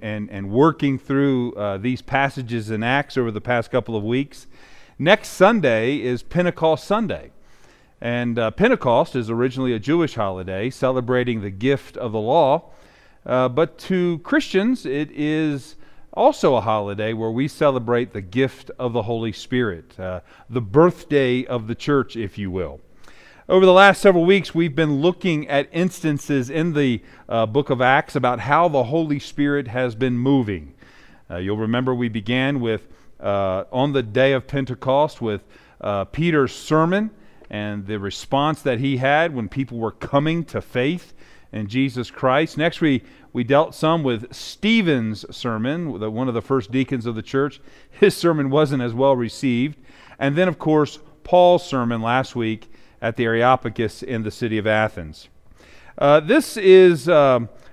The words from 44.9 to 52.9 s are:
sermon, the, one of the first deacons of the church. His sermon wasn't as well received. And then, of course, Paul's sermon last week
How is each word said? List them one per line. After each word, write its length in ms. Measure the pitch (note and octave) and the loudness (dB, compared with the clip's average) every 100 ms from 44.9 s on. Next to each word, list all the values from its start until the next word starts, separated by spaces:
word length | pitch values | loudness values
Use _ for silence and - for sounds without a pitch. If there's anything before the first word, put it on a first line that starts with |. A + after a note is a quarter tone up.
| C3 A2 G#2 - | 0 -2 -6 -12
sermon, 680 | - B2 A2 B2 E3 D#3+ G2+ | -8 -6 -4 -4 -4 -6 -6
the, 100 | G#2+ | -6
one 160 | A2 C3 | -4 -4
of 80 | |
the 80 | A2+ | -4
first 300 | - C3+ A2 | -2 -2 0
deacons 340 | C3 C3 C3 A#2 | -2 -2 -4 -4
of 80 | |
the 80 | A2 | -8
church. 380 | - C3+ C#3+ - - - - | -4 -2 -2 -6 -20 -20 -20
His 260 | - F#3+ - | 2 2 4
sermon 340 | E3+ D#3 C3+ | 0 0 0
wasn't 320 | C#3+ D3 C3+ | 2 2 0
as 100 | A#2+ | -2
well 220 | A#2 C3+ | 0 2
received. 640 | B2+ A2+ - C3+ A#2+ D3 - - - - - | 2 -2 -4 -2 0 -2 -6 -20 -20 -20 -6
And 180 | C#3 D3+ | -2 0
then, 120 | F#3 | 0
of 100 | - | 0
course, 400 | D#3 D3+ C#3+ - - - | 2 2 2 -4 -20 -20
Paul's 420 | - F3+ F3+ F3+ | 2 4 6 4
sermon 380 | - C3+ A#2 A2+ | 0 -2 -2 -2
last 320 | A2+ B2+ B2+ | 0 0 -2
week 360 | A#2+ A2 A2 - - - | -4 -4 -4 -10 -20 -20